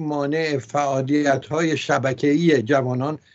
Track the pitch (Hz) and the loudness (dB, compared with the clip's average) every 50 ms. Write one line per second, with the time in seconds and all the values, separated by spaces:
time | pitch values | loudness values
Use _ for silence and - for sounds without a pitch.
0 | 160 151 147 147 143 139 151 160 160 156 147 131 - - - 147 143 139 135 135 | -4 -4 -2 -2 -2 0 0 0 0 0 -2 -4 -4 -4 -2 -2 0 0 0 -2
1 | 135 131 147 147 147 143 135 131 - - 151 160 170 160 151 131 - - 143 143 | 0 0 0 2 2 2 0 0 -2 -4 -2 0 0 0 0 -2 0 0 0 0
2 | 123 135 127 - - 147 143 160 170 170 151 127 107 110 143 135 127 127 127 123 | 0 -2 -2 0 2 2 2 4 4 4 4 4 2 2 0 0 0 0 -2 -2
3 | 131 147 156 - _ _ | -4 -4 -6 -8 _ _